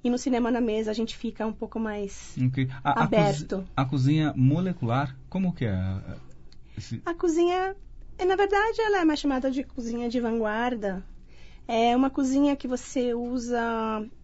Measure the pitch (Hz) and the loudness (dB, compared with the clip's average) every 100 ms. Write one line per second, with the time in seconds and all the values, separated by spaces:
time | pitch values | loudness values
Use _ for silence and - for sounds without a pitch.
0 | 240 247 277 240 247 247 233 214 220 214 | 0 0 2 2 2 2 2 0 -2 -2
1 | 220 - 226 220 226 208 214 226 220 208 | -4 -4 -8 -4 -6 -4 -8 -4 -4 -4
2 | 196 - - - 127 131 131 - 143 - | -6 -8 -12 -2 0 0 -2 -2 0 2
3 | - 220 208 147 - 196 190 - 135 143 | 4 4 4 2 -2 -6 -4 -2 0 2
4 | 131 156 151 131 131 160 185 175 117 123 | 4 4 2 4 4 6 0 -2 0 0
5 | 135 - - 185 185 175 113 92 92 95 | 0 -6 -6 -2 -2 0 0 0 -2 -4
6 | - - - - - - - - - - | -8 -12 -14 -16 -16 -18 -14 -14 -10 -6
7 | 349 339 359 320 349 359 381 381 - - | -6 0 2 4 4 2 -2 -4 -14 -16
8 | - - 370 381 403 403 440 453 440 403 | -14 -2 2 4 4 4 2 2 2 4
9 | 320 294 294 262 269 262 - - 233 233 | 4 2 0 2 0 -2 -6 -8 -6 -2
10 | 240 240 233 226 214 214 247 240 202 190 | -2 0 0 0 0 0 0 0 -2 -4
11 | - - - - - - - 226 233 247 | -8 -16 -18 -18 -18 -16 -2 4 4 6
12 | 269 277 262 269 285 285 247 254 - 269 | 4 2 2 4 4 2 -2 -4 -2 0
13 | 247 233 240 247 233 240 233 226 220 214 | 0 0 -2 -4 -2 -2 0 -2 -2 -4
14 | 214 - | -6 -12